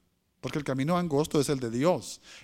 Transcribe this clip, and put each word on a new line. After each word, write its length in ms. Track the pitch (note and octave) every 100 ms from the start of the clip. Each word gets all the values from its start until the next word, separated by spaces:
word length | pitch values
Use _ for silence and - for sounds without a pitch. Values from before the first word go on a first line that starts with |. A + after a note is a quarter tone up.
| _ _ _ _
porque 180 | C3 D3+
el 60 |
camino 340 | C#3+ C3+ C#3 F3
angosto 420 | F3 C#3 D#3 D#3
es 80 | C3+
el 120 | C#3
de 100 | A#2
Dios. 500 | A#2 D3+ D#3+ - - - -